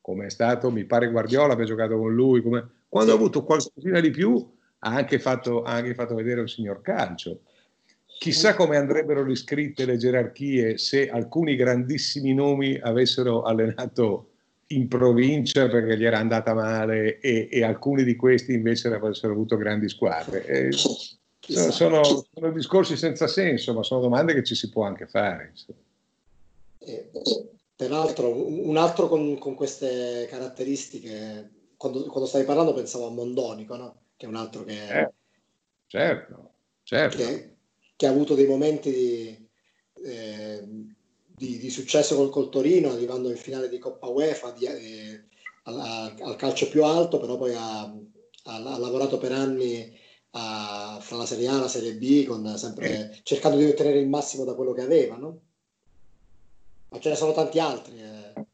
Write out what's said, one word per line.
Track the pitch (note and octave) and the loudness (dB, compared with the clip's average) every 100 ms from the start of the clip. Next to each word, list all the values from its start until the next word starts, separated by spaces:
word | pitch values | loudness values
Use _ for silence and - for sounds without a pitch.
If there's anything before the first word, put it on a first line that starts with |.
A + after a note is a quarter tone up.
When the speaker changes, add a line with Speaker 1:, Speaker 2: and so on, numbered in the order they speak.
Speaker 1:
come | - F#2+ | -8 -8
è | G2 | -8
stato, | - A#2 A#2+ B2+ | -2 0 2 0
mi | A2+ | -2
pare, | F#2+ A#2 A#2+ | 0 2 2
Guardiola, | A#2 A2 C3 D3 | 0 2 4 4
che | A#2 | 4
ha | |
giocato | A2 A2 A2 A2+ | 0 -2 0 0
con | A2 | 2
lui, | A2+ C3 B2 | 4 6 6
come, | A#2 A#2+ A#2+ _ _ | 4 -2 -4 _ _
quando | G#3 A3 | 4 6
Speaker 2:
Sì. | A3 | 6
Speaker 1:
ha | |
avuto | G#3+ D3 | 6 2
qualcosina | - D#3 - - E3 F3+ | 2 2 2 -6 0 4
di | D#3+ | 4
più, | C3 G3+ A#3+ - _ _ _ | 2 2 2 0 _ _ _
ha | A2 | -2
anche | B2 B2 C#3 | -2 2 2
fatto, | C3+ B2+ B2 A#2 | 2 0 0 -2
ha | A#2+ | 0
anche | A#2+ A#2+ | -2 -4
fatto | B2 A#2 | -4 -4
vedere | A2+ A2+ A#2+ | -2 -2 -2
un | A2+ | -4
signor | - G#2 G2 | -6 -6 -6
calcio. | - F#3 F#2 F2 E2+ - _ _ _ _ _ _ _ - | -4 -2 -2 -6 -10 -12 _ _ _ _ _ _ _ -6
Chissà | E3 - G#3+ | -2 4 4
come | F#3+ E3 | 4 4
andrebbero | D3 C#3 D3+ D#3 C#3+ | 4 2 0 2 0
riscritte | C3+ C3 - D3 D3 - | 0 -2 -2 -4 -4 -2
le | C3 | -2
gerarchie | B2 B2 B2+ A2 - C#3 C3 A2 A2 | 2 2 2 0 -4 0 2 2 0
se | - C#3 C#3 | 0 2 2
alcuni | A#2+ A2+ D#3+ D#3+ | -2 -2 0 0
grandissimi | B2+ B2 B2 B2 D3+ - D3 C3+ | 2 4 2 0 -2 -4 -2 2
nomi | C3+ C#3+ C#3 C3+ C3+ | 4 4 2 0 0
avessero | A#2+ A#2 B2+ - B2 A2+ | 0 2 2 2 2 2
allenato | - A2 A2+ A2+ B2+ - A2+ F#2+ - _ _ _ _ | 2 2 2 0 -6 0 0 0 -6 _ _ _ _
in | C#3+ B2 | -2 0
provincia | B2 B2 A#2+ C3 D3 A#2 C#3 B2+ | 4 6 6 4 2 2 2 4
perché | A#2 A2+ A2 | 4 2 2
gli | |
era | A#2 A2 | 2 2
andata | A2+ A2+ A2+ | 2 0 2
male | A2+ A2 A2 A2 A2 A2 - | 0 0 0 0 2 0 0
e, | C3+ A2+ - | 0 0 2
e | B2+ | 2
alcuni | A2+ G#2+ C#3 C#3 | 2 0 0 2
di | B2 | 2
questi | A#2+ B2+ B2 B2 | 4 6 4 4
invece | A#2+ A2+ A#2 A#2 | 0 2 2 0
avessero | G#2+ G#2+ G2+ A2 | -2 -2 -2 -2
avuto | G#2 G#2+ | -2 0
grandi | G#2+ G#2 G#2+ G#2 | 0 0 0 -2
squadre. | - G2+ E2 - F#2+ | 0 0 0 -4 -6
Eh, | - C2+ C2 C#2+ - - - - _ _ | -2 0 0 0 0 -2 -12 -18 _ _
Speaker 2:
Chissà. | - F3+ E3 | -4 0 2
Speaker 1:
sono, | - E3+ D#3+ | 4 4 6
sono, | D3 C#3 - | 6 4 -2
sono | - E3 | -6 -4
discorsi | D#3+ - F#3+ F3+ C#3 | -4 2 2 2 0
senza | E3 - D#3 | -2 0 -2
senso, | - F#3 B2 - | 0 0 0 0
ma | A2+ | -2
sono | G#2+ C3 | 0 0
domande | B2 B2 E3 | 2 4 4
che | C#3+ | 2
ci | B2 | 0
si | A#2 G#2+ | -4 -4
può | A2 | -2
anche | G2+ F2+ - | -2 -4 -4
fare, | G#2+ G2+ F2+ - | -2 -2 -4 -12
insomma. | - - - _ _ _ _ _ _ - _ - - | -20 -20 -20 _ _ _ _ _ _ -20 _ -20 -20
Speaker 2:
Eh, | - - - - - - - - _ | -14 -14 -12 -4 -2 -2 -4 -20 _
peraltro, | - B2+ D3+ D#3 C3+ B2 | -8 -4 0 0 0 -2
un, | A#2+ D3+ D#3 D#3 | 0 -4 -4 0
un | D#3 | 2
altro | E3+ E3+ E3+ | 2 2 2
con, | D#3+ D3 C#3 | 2 0 -4
con | C#3 | -6
queste | C3 C#3 - C3+ B2 B2 A#2+ A#2 | -6 -6 -4 -4 -4 -4 -6 -8
caratteristiche, | C3 C3 B2+ C3 C#3 - - A2+ G#2+ G#2+ G#2+ G#2 _ _ _ | -8 -12 -8 -6 -6 -8 -14 -12 -12 -12 -14 -16 _ _ _
quando, | C3+ B2+ | -6 -6
quando | - C3+ C3 | -6 -6 -2
stavi | C#3 | 0
parlando | C3+ C#3+ D#3+ | 2 2 2
pensavo | C3 A2+ B2 A#2 | 0 -6 -8 -8
a | |
Mondonico, | A#2+ A#2+ B2+ A#2+ G#2+ G#2+ | -8 -6 -4 -4 -8 -14
no? | A#2+ B2 _ _ | -14 -16 _ _
Che | _ A2+ | _ -12
è | |
un | |
altro | A2+ A2 A2 | -10 -10 -12
che | G#2+ G#2+ G#2 D3 | -12 -12 -4 -4
Speaker 1:
Eh, | D3 _ _ _ _ _ _ _ _ | -4 _ _ _ _ _ _ _ _
certo, | G2+ E3 C3+ - - - _ _ _ | -2 0 -2 -8 -20 -20 _ _ _
certo. | - B2 D3+ - | -4 0 0 0
Speaker 2:
che, | A#2+ D3 - _ _ _ _ | -4 -4 -12 _ _ _ _
che | _ | _
ha | C#3 | 2
avuto | C3+ D3 | 2 2
dei | C#3 | 4
momenti | C3+ C3+ D3+ D3+ C#3+ | 4 4 0 0 -2
di, | B2+ B2 A#2 A2+ A2 - _ _ _ _ - | -2 -2 -2 -8 -16 -20 _ _ _ _ -18
eh, | C#3 A#2 A2 G#2+ G#2+ G#2 G2+ A2 A2 _ _ _ | -16 -12 -12 -12 -10 -12 -14 -16 -18 _ _ _
di, | _ - B2+ A#2 | _ -14 -10 -8
di | - | -8
successo | - - D3+ D3 | -10 0 2 2
col, | C#3 C#3 | 2 2
col | C#3+ - | 0 -2
Torino, | C#3 C#3 F3+ C#3 | 0 4 4 4
arrivando | A#2+ A#2+ B2+ B2+ | -2 -4 -4 -6
in | |
finale | A#2 - C3 B2+ | -6 -10 -8 -6
di | B2 | -6
Coppa | A2 - B2 | -10 -10 -4
uefa, | C3 D#3 C#3+ B2 | 0 0 -2 -10
di, | A#2 | -6
eh, | F#3+ C3+ A2+ A2 G#2+ G#2+ _ _ - _ | -6 -6 -12 -16 -16 -18 _ _ -20 _
al, | - B2+ A#2+ A2+ A2 A2 | -14 -10 -8 -8 -10 -12
al | - | -12
calcio | G#2+ C3+ - C#3 | -4 -4 -2 0
più | D3+ | 4
alto, | D3+ E3 E3+ D3 | 4 4 2 0
però | A#2+ | -2
poi | B2 B2+ | -4 -2
ha, | A#2 A2+ A2 | -4 -6 -8
ha, | G#2 G#2+ G#2 _ _ - | -10 -14 -20 _ _ -20
ha | - A2+ B2+ B2 | -16 -12 -10 -6
lavorato | B2 C3 C#3 C#3 | -4 -2 0 -2
per | C3 | -2
anni | C3 C3+ C3 B2 A#2 A2 - _ _ _ | -2 -2 0 -2 -4 -10 -20 _ _ _
a, | A#2+ A2+ A2 G#2 G#2 G#2 G#2 | -12 -8 -8 -8 -10 -10 -14
fra | - A#2+ | -12 -8
la | |
Serie | A2+ A2+ B2 | -6 -2 0
A | C3+ | 0
e | |
la | B2+ | 0
Serie | B2 A2+ | -4 -6
B, | A2 B2+ C#3+ | -4 4 4
con | B2+ A2+ G#2+ G#2 | 4 -4 -6 -8
sempre | A#2+ - - | -10 -6 -4
Speaker 1:
Eh. | G#2+ G#2+ - | -4 -8 -14
Speaker 2:
cercando | - C#3 D#3 C#3+ | -4 2 4 6
di | |
ottenere | D3+ - D3 C#3+ | 4 4 4 4
il | C#3 | 2
massimo | D3 - C3+ | -2 -4 -6
da | B2+ | -6
quello | A#2+ B2+ | -4 -4
che | B2 | -4
aveva, | B2+ D#3+ A#2+ | 2 4 4
no? | A2+ D3+ E3 _ _ _ _ _ - - - _ - - - - - - | -4 -14 -16 _ _ _ _ _ -20 -20 -20 _ -20 -20 -20 -20 -20 -16
Ma | - | -6
ce | D#3 | -4
ne | |
sono | D3+ D#3 | 0 0
tanti | D#3 D3+ E3 | 0 0 0
altri, | D#3 A#2 - A2+ | -2 -6 -12 -18
eh. | G#2+ G#2+ G#2 - G#2+ | -18 -18 -18 -16 -16